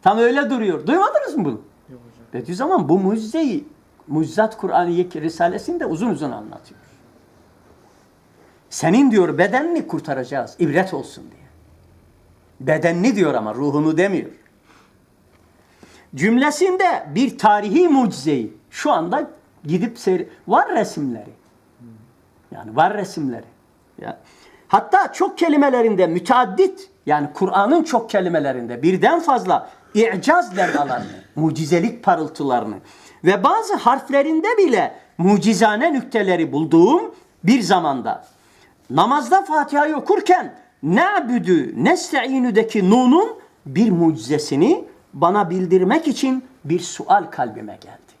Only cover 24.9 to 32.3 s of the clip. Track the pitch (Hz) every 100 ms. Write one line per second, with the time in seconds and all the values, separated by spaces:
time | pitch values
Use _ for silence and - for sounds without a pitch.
24.9 | 381 359 - 359 - 339 294 277 254 226
25.9 | 196 175 175 - 240 247 190 381 - -
26.9 | _ - 147 143 - 190 175 202 339 -
27.9 | 233 - 208 180 165 139 127 117 120 151
28.9 | 185 202 339 294 254 185 - - - _
29.9 | 208 226 202 - 339 233 190 180 - 139
30.9 | 123 101 - - - 156 143 151 170 208
31.9 | - - 170 151